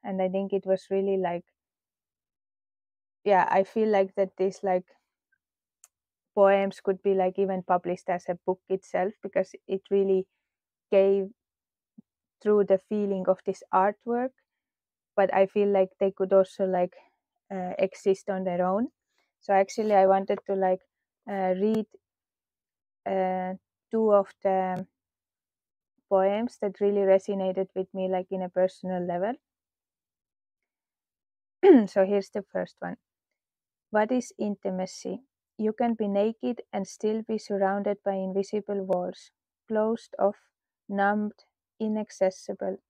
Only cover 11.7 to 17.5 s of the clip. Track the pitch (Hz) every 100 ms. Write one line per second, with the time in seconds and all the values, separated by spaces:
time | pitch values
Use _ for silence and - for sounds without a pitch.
11.7 | _ _ - _ _ _ _ 208 208 196
12.7 | 190 _ 214 202 196 185 185 - 190 -
13.7 | 185 196 208 - 240 254 _ _ _ _
14.7 | _ _ _ _ - 196 - 190 - 202
15.7 | 196 190 _ 196 190 190 190 190 - 190
16.7 | 185 180 - _ _ _ _ _